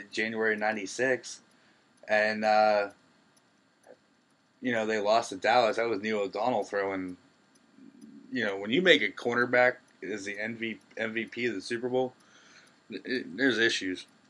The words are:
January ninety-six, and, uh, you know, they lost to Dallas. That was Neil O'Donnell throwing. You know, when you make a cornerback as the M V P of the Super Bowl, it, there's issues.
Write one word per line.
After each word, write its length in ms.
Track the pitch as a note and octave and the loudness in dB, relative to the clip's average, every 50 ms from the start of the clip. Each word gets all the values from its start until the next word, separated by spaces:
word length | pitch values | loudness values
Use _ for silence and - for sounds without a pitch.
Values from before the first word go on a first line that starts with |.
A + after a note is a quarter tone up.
| G2+ G2+ | -10 -8
January 440 | - G#2+ A2 A2+ A2+ A2 A2 A2 G#2+ | -4 -4 -4 -2 -2 0 0 0 0
ninety-six, 880 | G#2 G#2+ G#2+ A2 G#2+ G2 F#2+ - - B2+ C3 B2+ A#2+ - - - - _ _ _ _ _ _ _ _ _ _ _ _ - | 0 -2 -2 -2 -4 -6 -8 -4 -2 0 0 0 -2 -4 -10 -18 -18 _ _ _ _ _ _ _ _ _ _ _ _ -4
and, 380 | - G#2+ G#2+ G#2+ G#2+ G#2+ G#2+ A2 | 0 0 2 2 2 0 0 2
uh, 440 | A2 G#2+ G#2+ G#2+ G#2+ G#2+ G#2 G2+ G2+ - _ _ _ _ _ _ _ _ _ _ _ _ _ _ _ _ _ _ - - - _ _ _ _ _ _ _ _ _ _ _ _ | 4 4 6 6 6 4 2 0 -2 -6 _ _ _ _ _ _ _ _ _ _ _ _ _ _ _ _ _ _ -20 -20 -20 _ _ _ _ _ _ _ _ _ _ _ _
you 100 | - B2+ | -4 -2
know, 140 | A#2 A2+ A2 | -2 0 0
they 140 | G#2+ A2 G#2+ | 0 -2 0
lost 300 | G2+ G2+ A2 A#2 A#2 - | 2 4 4 2 2 -2
to 40 | G2+ | -4
Dallas. 420 | F#2 - G#2+ A#2 B2 A#2 G#2+ G2+ | -2 2 4 4 6 4 4 2
That 120 | A2 A#2 A#2 | 0 0 -2
was 120 | A2+ F#2+ | -2 -2
Neil 180 | G#2 A2 A2 G#2 | -2 -2 -2 -2
O'Donnell 440 | G2+ F#2 F2+ G2+ A2 B2 B2+ G#2 G2 | -2 -4 -2 -2 -2 0 0 -2 -2
throwing. 540 | - G2+ G2+ G2 G2 G2 F#2+ F#2 F2+ F2+ - _ _ _ _ _ _ _ _ _ _ _ - - - - - - - - - - - | -2 -2 -2 -2 -2 -2 -4 -6 -8 -10 -14 _ _ _ _ _ _ _ _ _ _ _ -20 -20 -20 -20 -20 -20 -20 -20 -20 -14 -8
You 140 | C3 B2 A2+ | -6 -4 -2
know, 120 | G#2 G2 | -2 -2
when 120 | G2 G2+ G#2+ | -4 -2 0
you 120 | B2 D3 F#3 | 0 4 6
make 180 | F3+ D#3 C3 | 8 6 6
a 80 | G#2+ G2 | 4 -2
cornerback 680 | - - - A#2+ A#2 A#2+ A#2+ A#2+ B2 B2 B2 B2+ B2 - _ _ _ _ - | -4 -4 -4 -2 0 0 2 4 4 4 6 4 2 0 _ _ _ _ -10
as 160 | F2 G#2+ G#2 F#2+ | -8 -8 -8 -8
the 160 | G#2 G2+ G2+ | -8 -8 -8
M 160 | G#2+ A2 A#2 | -8 -8 -8
V 720 | A2+ A2+ A2+ G#2+ F#2+ _ _ - - A2+ A2+ A2 A#2 A2 | -8 -8 -8 -8 -10 _ _ -8 -6 -6 -4 -4 -6 -6
P 220 | - - A#2 A#2+ | -6 -6 -4 -4
of 80 | A#2+ G#2+ | -4 -4
the 60 | F#2+ | -6
Super 280 | - - A#2+ A#2 B2 B2 | -6 -6 -6 -6 -4 -2
Bowl, 240 | B2+ B2+ C3 B2 - _ _ _ - - - - - - - _ _ _ _ - | 0 0 -2 -2 -6 _ _ _ -20 -20 -20 -20 -20 -20 -20 _ _ _ _ -14
it, 440 | A2 - - - B2+ B2 - - E2 | -14 -12 -8 -6 -6 -6 -6 -8 -4
there's 220 | G#2+ C3+ C3+ A2+ | 0 0 2 2
issues. 480 | G#2+ A2+ A#2 A2+ - G2+ F#2+ F2+ - - - _ _ _ | 2 2 2 0 -2 -4 -6 -6 -8 -10 -16 _ _ _